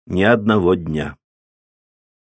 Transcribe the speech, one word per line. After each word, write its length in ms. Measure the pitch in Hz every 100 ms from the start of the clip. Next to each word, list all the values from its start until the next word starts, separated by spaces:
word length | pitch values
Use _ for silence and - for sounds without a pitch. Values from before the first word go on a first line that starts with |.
| -
ни 160 | 90
одного 520 | 98 120 104 107 87 92
дня. 420 | 82 78 73 69 _ _ _ _ _ _ _ _ _ _